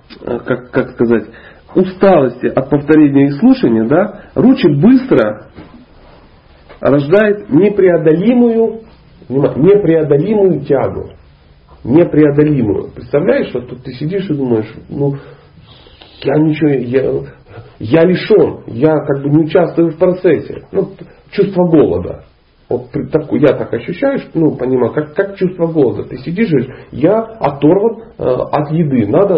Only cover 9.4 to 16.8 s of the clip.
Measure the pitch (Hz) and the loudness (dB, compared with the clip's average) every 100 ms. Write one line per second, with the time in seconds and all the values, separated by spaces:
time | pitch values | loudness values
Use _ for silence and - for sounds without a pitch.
9.4 | 143 127 165 202 165 165 147 143 185 220 | -2 2 4 4 4 2 2 0 2 2
10.4 | 190 147 135 135 107 92 82 - _ _ | 2 0 0 -2 -2 -6 -12 -18 _ _
11.4 | _ _ _ - 107 147 165 147 151 143 | _ _ _ -12 0 2 2 2 2 2
12.4 | 151 143 107 95 - - 120 143 196 269 | 2 0 -2 -4 -6 -14 -4 -2 0 -2
13.4 | 202 123 120 123 135 127 151 196 175 139 | -2 -8 -10 -14 -14 -10 -6 -6 -4 -4
14.4 | 131 110 107 - - - 143 139 - - | -2 -2 -4 -12 -12 -6 -4 -4 -12 -20
15.4 | _ _ - - - - - - - 151 | _ _ -20 -20 -20 -20 -20 -10 -4 0
16.4 | 156 151 151 135 | 0 0 0 0